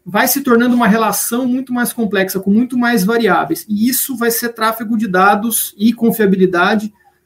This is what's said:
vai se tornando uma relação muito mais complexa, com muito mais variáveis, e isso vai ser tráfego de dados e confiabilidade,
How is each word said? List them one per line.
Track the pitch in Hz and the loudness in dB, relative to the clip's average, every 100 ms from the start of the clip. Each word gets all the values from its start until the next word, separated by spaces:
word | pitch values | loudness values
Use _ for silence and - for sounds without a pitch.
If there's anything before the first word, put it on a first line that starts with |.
vai | 180 202 247 | -6 -2 0
se | 285 | -2
tornando | 277 233 247 | 2 2 4
uma | 240 226 | 2 4
relação | 226 214 202 - 240 262 | 2 2 -2 -4 -2 -2
muito | 254 262 | -2 -4
mais | 240 240 | -4 -4
complexa, | - 208 196 190 185 | -4 -2 -2 -2 -2
com | 196 | 0
muito | 214 247 247 | 2 0 0
mais | 240 233 | 0 2
variáveis, | 185 233 208 165 - - - | 2 2 2 0 0 -6 -4
e | 208 240 | -2 0
isso | - - 233 | -2 -4 -2
vai | 233 | -2
ser | 226 233 | -2 -4
tráfego | 233 220 220 214 226 | -2 -4 -4 -4 -2
de | 220 | 0
dados | 185 202 208 233 - - - | 2 2 2 -2 -4 -6 0
e | 220 | 0
confiabilidade, | 233 233 226 202 196 185 175 190 214 214 - _ _ | 2 0 2 2 4 2 2 0 0 -4 -12 _ _